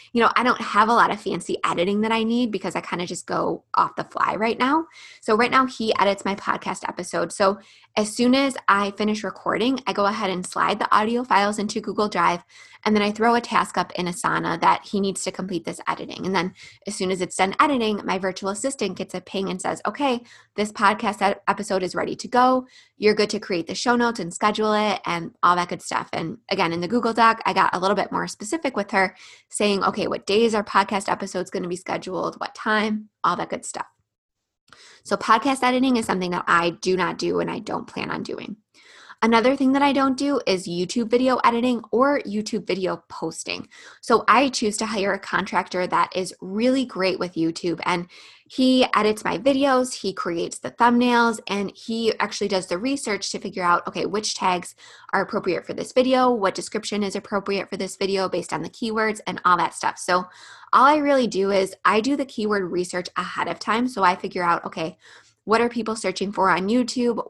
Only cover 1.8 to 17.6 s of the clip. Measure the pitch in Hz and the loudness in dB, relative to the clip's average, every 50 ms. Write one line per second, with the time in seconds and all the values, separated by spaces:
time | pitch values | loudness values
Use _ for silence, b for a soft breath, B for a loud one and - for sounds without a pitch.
1.8 | 175 196 202 208 214 220 226 226 220 226 233 240 247 220 214 185 - 180 156 175 | 0 0 0 0 0 0 0 0 0 0 2 0 0 0 -2 -4 -6 -4 -6 -6
2.8 | - - 185 170 175 170 180 - - - 180 170 160 - 165 - - _ - - | -6 -4 -4 -4 -4 -6 -8 -10 -8 -4 -4 -2 0 -2 -2 -4 -8 _ 0 0
3.8 | 180 - - - - - - - - - - 185 220 233 - - 247 262 294 320 | 0 0 0 -6 -8 -8 -2 -2 0 0 0 0 -2 -2 0 0 2 2 2 0
4.8 | 320 B B B B B B B - - 220 214 247 - - 262 262 254 - - | 0 B B B B B B B -2 0 2 2 2 4 4 2 2 2 0 -4
5.8 | 226 220 - - 190 202 196 196 - 196 196 202 - - - - - - 190 - | -2 0 2 2 2 2 2 0 -2 -4 -4 -4 -4 -4 -4 -4 -4 -6 -8 -6
6.8 | - - - - 180 - - 170 170 170 - - 202 190 208 208 B B B B | -6 -8 -8 -8 -8 -6 -4 -2 -2 -4 0 2 2 2 2 0 B B B B
7.8 | B B _ - 214 214 - - 240 247 254 269 277 269 254 - - - 196 202 | B B _ -2 -2 -2 0 2 4 4 6 4 4 2 -2 -2 2 2 2 4
8.8 | 202 196 202 - 214 214 214 214 - 190 - - - 175 175 175 214 254 269 247 | 2 0 -2 -2 0 0 0 -2 -4 -6 -8 -6 -4 -2 0 2 2 0 0 0
9.8 | - - 190 208 202 196 214 220 220 190 185 180 185 - - - 160 165 202 208 | -2 -4 0 0 2 0 0 0 -2 -2 -2 -4 -6 -6 -2 0 0 0 2 0
10.8 | - - - 202 214 220 233 240 254 - 185 196 202 202 214 214 196 208 - 220 | 0 2 2 2 2 2 0 -2 0 2 2 4 4 2 0 -2 -4 -4 -4 -6
11.8 | - 208 190 - 208 208 - 185 170 175 175 175 - B B B B B B B | -6 -4 -2 -2 -2 0 0 2 2 2 2 0 -4 B B B B B B B
12.8 | - 214 214 208 202 208 214 214 220 233 233 240 233 - 226 - 185 - - 190 | -2 2 2 2 2 0 0 2 2 4 4 2 0 2 2 2 2 2 0 -2
13.8 | 180 - - - 180 175 175 - - 165 160 165 165 170 165 170 170 180 170 - | -2 -2 -4 -4 -4 -4 -4 -2 -2 0 0 0 0 -2 -2 2 2 2 2 2
14.8 | - - - 196 196 196 185 - - 185 185 - 185 190 190 165 - 165 160 - | -2 -4 -4 -2 -2 -2 -2 -4 -6 -6 -6 -6 -8 -6 -6 -6 -6 -8 -10 -8
15.8 | - - 160 - - - - - - 180 190 180 165 185 B B B B B B | -6 -6 -6 -6 -8 -12 -12 -8 -6 -2 0 0 0 -2 B B B B B B
16.8 | _ - 208 - 196 185 190 180 180 175 - - 185 190 - - | _ -10 -6 -4 -2 -2 -2 -2 -4 -4 0 0 0 0 2 2